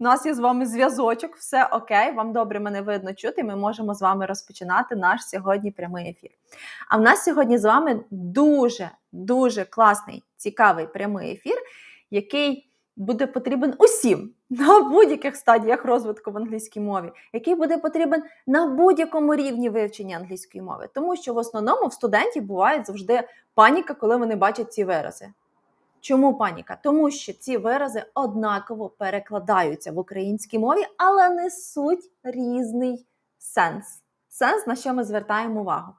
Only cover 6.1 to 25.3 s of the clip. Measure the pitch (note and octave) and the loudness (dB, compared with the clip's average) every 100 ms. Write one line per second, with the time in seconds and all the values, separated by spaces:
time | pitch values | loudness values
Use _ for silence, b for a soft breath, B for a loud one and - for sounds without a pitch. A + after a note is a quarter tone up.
6.1 | F3 - _ _ B B B B A3 A3 | -14 -20 _ _ B B B B 4 6
7.1 | G4 F4+ E4 A#3 A#3+ G#3+ B3 D#4 A#3 - | 6 2 2 2 4 4 4 2 -2 -6
8.1 | F#3+ F3 G#3 D4+ C#4+ A#3+ - F3 _ _ | -10 -6 2 4 6 2 0 -12 _ _
9.1 | F3 F#3+ B3+ B3+ G#3 F#3 - A3 G#3 - | -12 -2 2 2 0 -6 4 4 4 -4
10.1 | - _ _ G#3 G3+ G#3+ E3 D#3+ F#3 G3+ | -16 _ _ -10 2 2 2 -2 -6 -6
11.1 | G3 E3 G#3 - A#3 - B B B _ | -6 -8 -8 -6 -6 -6 B B B _
12.1 | G3+ G3+ C#4+ C#4+ C4+ _ _ _ - G3 | -6 -4 -2 -2 -2 _ _ _ -12 -4
13.1 | B3+ C4+ C4 B3+ C4 C4+ - G#4+ - A#3 | -2 -2 -4 -2 0 0 4 4 4 0
14.1 | F3 - _ - B3 C#4+ G#4 C4 E4+ E4+ | 0 -4 _ -12 0 6 8 8 6 6
15.1 | D4+ C#4 - - A3+ A3 B3 - B3+ G#3+ | 4 -4 -2 4 4 4 0 2 0 0
16.1 | G#3+ A3 G#3 A3+ A3 A3 G#3+ G#3 F#3+ E3+ | -8 -8 -8 -8 -8 -10 -8 -4 -4 -6
17.1 | - b A#3 D#4+ E4+ D#4+ E4 D#4+ D#4+ D#4+ | -16 b -6 -2 0 0 0 -2 -2 0
18.1 | D#4 D#4 B - D4 E4 C4 F4+ D#4 D#4+ | 0 -4 B 0 0 2 4 4 4 0
19.1 | D#4+ D4 D4+ C#4 A#3+ A#3+ A3 G#3 G#3+ F#3+ | 0 2 2 0 -2 -2 -2 -4 -6 -12
20.1 | F3 F#3 F#3 - F#3+ F#3 - - C4+ E4+ | -10 -10 -14 -14 -16 -12 -12 -10 -6 -4
21.1 | F4 C4 A#3 A#3 G#3+ A3 B4+ E4 - A3+ | -4 -4 -6 -4 -4 0 0 0 -2 0
22.1 | G#3 A4+ E4 G3 F#3 G#3+ D4+ G#3 G3+ F#3+ | 2 0 -2 -6 2 2 2 -4 -10 0
23.1 | A#3+ A#3+ b b - A3 E4 D#4+ C#4 A3 | 0 -2 b b 6 6 6 -2 -4 0
24.1 | A#3+ A3+ G#3 F#3+ A#3 A3+ - F#3 E3 - | 0 0 2 0 0 -8 -4 -2 -2 -4
25.1 | - G3+ | -10 -20